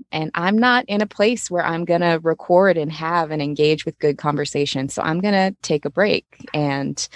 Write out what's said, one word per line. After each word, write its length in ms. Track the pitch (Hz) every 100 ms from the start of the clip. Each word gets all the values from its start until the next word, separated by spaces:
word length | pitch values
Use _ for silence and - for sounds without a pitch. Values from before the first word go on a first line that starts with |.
| -
and 220 | 156 156
I'm 220 | 175 185 214
not 280 | 247 247 -
in 140 | 208
a 60 | 208
place 440 | - 214 240 -
where 140 | 175
I'm 180 | 165 165
gonna 360 | 175 170 175 165
record 580 | 165 160 - 180 196 165
and 120 | 151
have 360 | 156 160 175 156
and 120 | 156
engage 420 | 143 147 151 156
with 160 | 160 -
good 180 | 151 143
conversation. 680 | 151 147 143 143 143 135 135
So 140 | -
I'm 180 | - 165
gonna 320 | 208 196 190 -
take 200 | - 151
a 60 | 147
break 560 | 175 208 - - - -
and 520 | 151 147 139 139 143 -